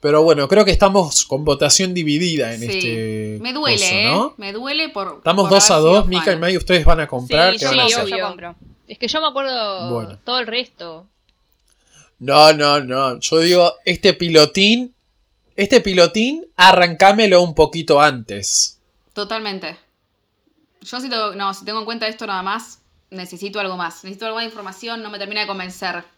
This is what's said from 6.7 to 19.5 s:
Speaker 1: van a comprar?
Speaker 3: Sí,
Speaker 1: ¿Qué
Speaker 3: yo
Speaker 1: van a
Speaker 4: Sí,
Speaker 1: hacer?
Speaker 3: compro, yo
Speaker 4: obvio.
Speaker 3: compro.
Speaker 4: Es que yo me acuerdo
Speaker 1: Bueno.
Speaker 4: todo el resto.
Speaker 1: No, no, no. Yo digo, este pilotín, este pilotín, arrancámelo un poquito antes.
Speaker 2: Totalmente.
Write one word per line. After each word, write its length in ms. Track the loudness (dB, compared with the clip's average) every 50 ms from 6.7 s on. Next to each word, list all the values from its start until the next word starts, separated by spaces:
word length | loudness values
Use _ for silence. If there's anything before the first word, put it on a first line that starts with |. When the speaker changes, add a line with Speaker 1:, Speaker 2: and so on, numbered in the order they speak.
| 0 4 6
Speaker 1:
van 160 | 6 6 4
a 80 | 2 -6
comprar? 460 | -6 -8 -6 -2 2 2 4 2 2
Speaker 3:
Sí, 40 | 0
Speaker 1:
¿Qué 60 | -2
Speaker 3:
yo 60 | 0
Speaker 1:
van 100 | 0 2
a 80 | 2 2
Speaker 4:
Sí, 40 | 0
Speaker 1:
hacer? 60 | 0 -2
Speaker 3:
compro, 140 | -4 -4 -6
yo 60 | -6
Speaker 4:
obvio. 40 | -6
Speaker 3:
compro. 280 | -8 -10 -16 -18 -18 _ -20 -20 _ _ _
Speaker 4:
Es 120 | _ -14 _
que 100 | -8 -6
yo 120 | -4 -2
me 60 | -4
acuerdo 640 | -4 -4 -4 -6 -4 -4 -4 -6 -6 -6 -8 -8 -6 -6
Speaker 1:
Bueno. 260 | -6 -8 -10 -16 -18 _
Speaker 4:
todo 140 | -8 -6 -6
el 80 | -6
resto. 600 | -6 -6 -8 -8 -8 _ _ -18 -18 -18 -18 -20 _ _ _ _ _ _ _ _ _ _ _ _ _ _ _ _ _ _ _ _ _ _ _
Speaker 1:
No, 320 | -6 2 4 6 8 6 6
no, 280 | 4 0 0 0 0
no. 380 | -2 -2 -4 -2 -2 -2 -4 -4
Yo 200 | -6 -2 0 0
digo, 340 | 2 2 4 4 4 2 0 _ _
este 300 | -6 -6 0 2 0 0
pilotín, 800 | 2 -4 4 4 4 4 4 -2 0 2 2 2 0 -2 -8 _ _ _ _ _ _ _ _ _ _ _ _ _
este 240 | -6 -4 2 2 2
pilotín, 640 | 2 2 2 2 2 2 2 0 -2 -2 -4 -6 -10 -14 _
arrancámelo 880 | 6 6 6 8 6 4 2 2 4 4 4 6 6 4 4 6 4 4
un 120 | 4 2
poquito 440 | 2 2 2 2 -8 0 2 4 6
antes. 760 | 6 4 2 0 -8 -10 -10 -8 -6 -4 -2 -2 -2 -2 -4 _ _ _ _ _ _ _ _
Speaker 2:
Totalmente. 640 | -10 -8 -8 -8 -8 -8 -8